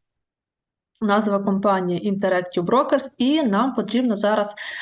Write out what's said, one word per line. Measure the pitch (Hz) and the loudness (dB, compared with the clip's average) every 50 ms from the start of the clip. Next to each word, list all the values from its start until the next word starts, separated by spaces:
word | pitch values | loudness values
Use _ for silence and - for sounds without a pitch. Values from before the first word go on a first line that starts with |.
| _ _ _ _ _ _ _ _ _ _ _ _ _ _ _ _ _ _ _ _ | _ _ _ _ _ _ _ _ _ _ _ _ _ _ _ _ _ _ _ _
назва | 220 202 202 214 214 208 202 196 | 0 2 2 2 2 2 0 0
компанії | 202 202 196 196 196 208 196 190 185 175 175 170 - 208 196 | 0 0 0 2 2 2 2 2 0 -2 -2 -2 -2 -2 -2
Interactive | 196 202 190 185 180 180 - - 180 175 | 0 0 0 0 0 -2 -2 -4 -4 0
Brokers, | 185 220 254 294 262 302 269 269 - - - | 2 2 2 2 2 0 -2 -2 -6 -4 -2
і | 247 262 294 320 302 | 0 2 2 2 2
нам | 226 196 202 240 269 - | 0 0 0 0 0 -2
потрібно | - 202 202 - 240 254 247 208 | -4 -4 -2 -2 0 0 0 0
зараз, | 190 202 202 214 214 208 208 - - - - - - | 0 0 0 0 0 0 -4 -6 -12 -14 -12 -12 -12